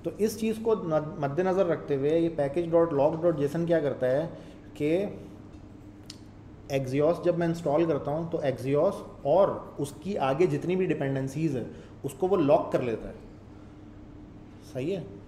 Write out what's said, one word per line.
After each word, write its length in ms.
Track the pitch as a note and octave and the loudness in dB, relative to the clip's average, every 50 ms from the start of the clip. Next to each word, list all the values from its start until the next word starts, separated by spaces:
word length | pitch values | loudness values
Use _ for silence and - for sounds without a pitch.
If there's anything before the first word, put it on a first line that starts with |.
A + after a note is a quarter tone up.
| - | -6
तो 80 | E3+ | -8
इस 280 | E3 - G3+ F#3+ - - | -2 0 0 0 0 0
चीज़ 220 | A3 A3 G#3+ G#3+ | -2 -2 -2 0
को 140 | - A3+ A3 | 2 0 0
न-, 420 | G3+ F3+ E3+ D#3 D#3 D3+ D3+ - - | 0 0 0 0 0 0 -2 -6 -2
मद्देनज़र 460 | D3 C#3 C#3 D#3+ F#3 F#3 F#3 F#3 G3 | -2 -2 0 2 2 2 4 4 4
रखते 300 | F3 D#3+ - - - C#3+ | 2 2 -2 0 -2 0
हुए 240 | C3+ C3+ D3 D#3+ E3+ | 2 2 2 4 4
ये 100 | E3 E3 | 2 2
पैकेज 420 | E3 D#3+ C#3+ C#3 - F3+ F3 E3 | 0 0 -2 0 0 -2 -2 4
डॉट 220 | E3 E3+ E3+ E3 D#3 | 6 6 6 6 4
लॉग 300 | C#3 C3+ D3+ D#3+ D#3+ D#3+ | 4 4 4 4 4 2
डॉट 140 | F3 E3+ D3 | 2 2 4
जेसन 280 | C#3+ C#3 C#3 E3 E3+ | 0 0 0 0 2
क्या 160 | E3 E3+ D#3+ | 2 2 2
करता 260 | D3 C#3+ B2 A2 B2+ B2+ | 4 2 0 0 0 2
है 260 | B2+ C#3+ D#3+ - - - - - - - - - - - | 2 2 0 -2 -8 -12 -16 -18 -18 -18 -20 -18 -8 -4
कि 380 | C#3+ D3 D#3+ F3+ G3+ F3+ - - - - - - - - - - - - - - - - - - - - - - - - - - - - - - - - | 0 2 2 2 0 -2 -6 -10 -14 -16 -18 -18 -18 -18 -18 -18 -18 -18 -20 -20 -20 -20 -20 -20 -20 -20 -20 -20 -20 -20 -20 -20 -20 -20 -20 -20 -10 -2
Axios 520 | C3+ C3+ C3+ B2 C3+ D#3 D3 D#3 F3 - - | -2 -2 -2 0 0 2 4 4 2 2 2
जब 140 | F3 E3+ E3 | 0 2 2
मैं 100 | E3+ E3+ | 2 0
इंस्टॉल 380 | E3 E3+ - D3+ C#3 D#3 E3+ | 0 0 0 2 4 4 4
करता 260 | E3 D3+ C3+ - - | 4 2 0 0 -2
हूँ, 200 | C#3+ D#3+ E3+ E3 | -4 -4 -4 -4
तो 60 | - D#3 | -4 -2
Axios 560 | - A#2+ B2 A#2 A#2+ C3 C#3 C#3+ D#3 G3 G3 - - - - - - | 0 -2 -2 -2 -2 0 2 4 4 2 0 -2 -10 -14 -16 -6 0
और 500 | C#3 D3+ F3+ G3+ - - - - - - - | 2 6 6 6 4 2 -4 -8 -12 -6 -6
उसकी 360 | C#3+ C#3 - - - F#3 G3+ | -6 -6 -6 -10 -8 -6 -2
आगे 320 | - C#3+ C3 C#3 D3 F#3 F3 | 0 0 0 2 4 2 2
जितनी 280 | C#3+ C#3+ - E3 F3+ | 2 0 0 0 0
भी 100 | F#3 F#3 | 0 2
डिपेंडेंसीज 680 | E3+ D3+ D#3 D3 C3+ C#3 C3+ C3+ C3 C3 D3 D#3+ D#3+ C3+ | 0 0 0 0 -2 0 -2 -2 -4 -4 -2 -2 0 0
है, 160 | B2 G#2+ - - - - - - - - | -2 -6 -6 -12 -16 -16 -18 -18 -10 -10
उसको 220 | C3+ - - - F3+ | -10 -4 -2 0 2
वो 80 | G3 | 4
लॉक 360 | F#3+ D#3 C#3 D3 E3+ - - | 4 6 6 6 4 4 2
कर 100 | - D3+ | -2 0
लेता 260 | C3 A#2+ A2 G#2 - G2 | 0 0 -2 -4 -6 -10
है, 80 | F#2 - - - - - - - - - - - - - - - - - - - - - - - - - - - - - - - - | -12 -12 -16 -18 -18 -20 -20 -20 -20 -20 -20 -20 -20 -20 -20 -20 -18 -18 -18 -18 -18 -18 -18 -18 -18 -20 -20 -20 -20 -20 -20 -12 -8
सही 180 | C3 B2+ D#3 | -6 -4 -4
है। 220 | G3+ F#3 C#3 G2+ G2 G2 G#2 | -4 -4 -6 -10 -14 -16 -18